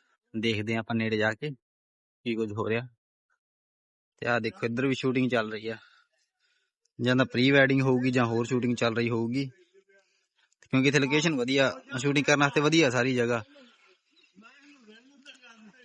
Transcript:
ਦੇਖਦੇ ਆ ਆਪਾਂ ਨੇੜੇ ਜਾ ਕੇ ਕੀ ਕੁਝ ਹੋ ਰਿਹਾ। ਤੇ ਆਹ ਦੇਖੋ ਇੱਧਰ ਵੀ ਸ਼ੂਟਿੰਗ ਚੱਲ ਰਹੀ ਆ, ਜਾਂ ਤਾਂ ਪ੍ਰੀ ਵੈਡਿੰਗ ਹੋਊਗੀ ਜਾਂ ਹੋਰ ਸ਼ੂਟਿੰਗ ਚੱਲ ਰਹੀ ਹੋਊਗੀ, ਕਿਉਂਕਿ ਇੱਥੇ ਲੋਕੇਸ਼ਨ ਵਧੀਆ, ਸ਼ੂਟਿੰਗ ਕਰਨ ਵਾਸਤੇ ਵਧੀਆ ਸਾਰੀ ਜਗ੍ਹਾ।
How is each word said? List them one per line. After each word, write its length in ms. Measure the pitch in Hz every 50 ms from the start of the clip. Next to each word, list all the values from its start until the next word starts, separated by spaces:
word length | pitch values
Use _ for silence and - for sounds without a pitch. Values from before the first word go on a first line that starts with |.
| _ _ _ _ _ _ -
ਦੇਖਦੇ 420 | 110 107 113 110 104 104 110 113
ਆ 40 | 113
ਆਪਾਂ 160 | 110 - 117
ਨੇੜੇ 220 | 113 110 110 110
ਜਾ 140 | 107 107 110 110
ਕੇ 160 | - - 151
ਕੀ 840 | 139 - _ _ _ _ _ _ _ _ _ _ _ _ - 120 113
ਕੁਝ 160 | 107 113 107
ਹੋ 160 | 104 113 104 104
ਰਿਹਾ। 180 | 110 117 127 123 - _ _ _ _ _ _ _ _ _ _ _ _ _ _ _ _ _ _ _ _ _ _ _ _ _
ਤੇ 60 | -
ਆਹ 120 | 120 120 117
ਦੇਖੋ 260 | 110 113 - - -
ਇੱਧਰ 220 | 117 117 120 131
ਵੀ 80 | 139 131
ਸ਼ੂਟਿੰਗ 340 | - - 131 123 131 127 123
ਚੱਲ 220 | 123 117 110 107
ਰਹੀ 160 | 110 104 110
ਆ, 100 | 110 113 113 - - _ _ _ _ _ _ _ _ _ _ _ _ _ _ _ _ _ _ _ _ _ -
ਜਾਂ 160 | 120 123 127
ਤਾਂ 100 | 127 131
ਪ੍ਰੀ 240 | - - 120 127 135
ਵੈਡਿੰਗ 300 | 139 143 135 131 135 135
ਹੋਊਗੀ 300 | 131 135 127 123 127 131
ਜਾਂ 140 | 123 131 120
ਹੋਰ 200 | 113 117 117 120
ਸ਼ੂਟਿੰਗ 300 | 117 131 123 117 123 120
ਚੱਲ 200 | - 120 117 110
ਰਹੀ 140 | 117 120 117
ਹੋਊਗੀ, 360 | 120 113 117 117 120 135 139
ਕਿਉਂਕਿ 1400 | 131 - _ _ _ _ - _ _ _ _ _ _ _ _ _ _ _ _ _ _ _ _ _ _ - 131 131
ਇੱਥੇ 120 | 143 139 147
ਲੋਕੇਸ਼ਨ 360 | 139 131 143 151 151 170 156
ਵਧੀਆ, 360 | 131 120 127 135 139 135 123 - - - - -
ਸ਼ੂਟਿੰਗ 280 | 127 123 143 143 147 135
ਕਰਨ 140 | - 147 143
ਵਾਸਤੇ 220 | 143 143 - 156
ਵਧੀਆ 280 | 143 151 156 165 160 131
ਸਾਰੀ 260 | 117 127 120 131 131
ਜਗ੍ਹਾ। 280 | 123 120 120 120 117 107 - - - 254 - _ _ _ _ 185 _ _ _ _ _ 190 _ _ 185 220 233 262 285 277 294 285 277 233 208 214 226 247 269 285 254 269 285 269 262 254 240 226 220 220 214 - 254 247